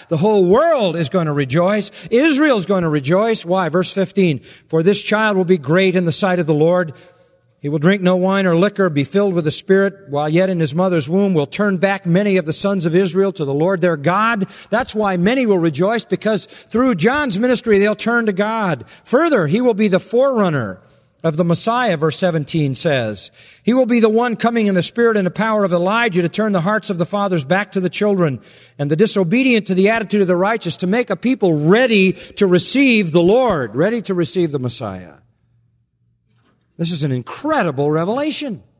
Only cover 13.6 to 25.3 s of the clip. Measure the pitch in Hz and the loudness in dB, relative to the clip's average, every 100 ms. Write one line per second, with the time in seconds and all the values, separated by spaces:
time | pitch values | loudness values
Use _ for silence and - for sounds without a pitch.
13.6 | 170 190 175 160 143 185 220 233 190 - | 0 0 0 0 0 0 0 -2 -4 -8
14.6 | - 220 262 214 208 185 180 262 240 190 | -6 -4 -2 -2 -2 0 0 2 2 2
15.6 | 165 139 185 226 - 190 208 208 - - | 0 0 -2 -2 -4 -4 -2 -4 -6 -16
16.6 | - 220 262 202 190 285 285 185 247 240 | -6 0 0 2 0 0 -2 -2 0 0
17.6 | 226 202 208 208 226 240 226 180 208 226 | 2 2 2 0 -2 0 0 -2 -2 -2
18.6 | 196 143 107 - - 254 330 262 151 196 | -2 -4 -8 -20 -2 2 2 2 2 0
19.6 | 247 208 214 185 - 233 277 240 190 143 | 0 2 2 0 0 0 2 2 0 0
20.6 | 104 92 _ _ _ _ 160 151 175 170 | -4 -8 _ _ _ _ -4 0 0 0
21.6 | - 233 247 165 160 - 185 160 143 165 | 0 0 0 0 -2 0 0 -2 -2 -2
22.6 | 147 131 170 135 113 104 - - - - | -2 -2 0 0 -2 -6 -12 -16 -20 -6
23.6 | - 254 247 240 220 220 247 220 233 233 | 0 2 2 2 2 2 0 0 0 0
24.6 | 208 185 165 - 233 214 180 | 2 0 0 0 2 2 -2